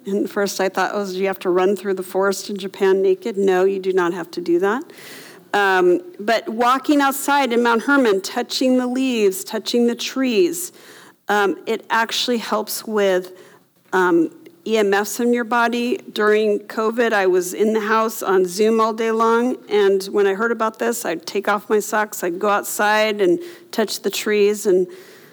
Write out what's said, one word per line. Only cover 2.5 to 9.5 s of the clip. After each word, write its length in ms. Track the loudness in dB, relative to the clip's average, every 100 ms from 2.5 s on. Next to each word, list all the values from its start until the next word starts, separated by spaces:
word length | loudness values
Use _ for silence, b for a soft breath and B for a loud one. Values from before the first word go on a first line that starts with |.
| -8
Japan 440 | -10 -2 2 4
naked?" 360 | 2 0 -2 -2
No, 260 | 2 4
you 160 | 2 0
do 140 | 0
not 200 | 0 0
have 160 | -2 -8
to 100 | -6
do 180 | 0 2
that. 240 | 2 0 -6 B B B B B -4
Um, 480 | 0 2 4 4 2 -2 -8
but 300 | -2 -2 -2
walking 500 | 0 2 2 2 2
outside 520 | 2 0 0 2 2
in 100 | 2
Mount 200 | 2 2
Hermon, 380 | 2 2 4 2
touching 560 | -2 -6 -4 -2 2 2
the 100 | 0
leaves, 560 | -2 0 2 2 0
touching 440 | -6